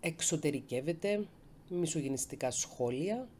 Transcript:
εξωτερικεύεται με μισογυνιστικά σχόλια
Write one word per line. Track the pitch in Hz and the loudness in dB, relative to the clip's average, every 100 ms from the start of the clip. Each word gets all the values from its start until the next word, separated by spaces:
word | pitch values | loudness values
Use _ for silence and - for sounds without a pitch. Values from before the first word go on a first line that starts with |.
εξωτερικεύεται | 175 160 - 156 151 139 - 123 143 165 202 208 196 - - - - | -2 0 0 4 2 0 0 -2 0 0 2 0 0 -6 -20 -20 -4
με | 175 | 0
μισογυνιστικά | 165 160 135 135 - 135 131 | 2 2 0 -2 -2 -2 0
σχόλια | 120 - - 120 127 175 226 254 - | 0 -4 0 0 2 0 -2 -4 -12